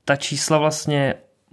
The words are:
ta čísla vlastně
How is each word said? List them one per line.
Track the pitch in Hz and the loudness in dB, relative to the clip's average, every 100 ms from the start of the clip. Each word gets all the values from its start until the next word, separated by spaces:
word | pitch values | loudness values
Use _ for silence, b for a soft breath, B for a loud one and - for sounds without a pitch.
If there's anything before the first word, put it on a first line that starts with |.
| - | -2
ta | 139 | -2
čísla | - 143 - 156 | -2 -4 0 2
vlastně | 151 156 - 147 135 - - _ _ | 2 0 -2 0 0 -2 -10 _ _